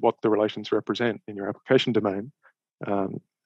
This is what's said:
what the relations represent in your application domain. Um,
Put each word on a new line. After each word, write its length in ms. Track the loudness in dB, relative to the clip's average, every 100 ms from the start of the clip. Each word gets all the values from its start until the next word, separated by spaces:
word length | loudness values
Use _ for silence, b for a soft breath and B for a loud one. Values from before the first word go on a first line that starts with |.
what 160 | 0 2
the 80 | 2
relations 420 | 2 2 -2 -2
represent 480 | -2 -2 -2 -2 -2 -8
in 80 | -8
your 120 | -6
application 440 | -6 2 2 4
domain. 400 | 0 0 -2 -6 -14 b _ _ -12 -4
Um, 340 | -2 -2 -6 -14 _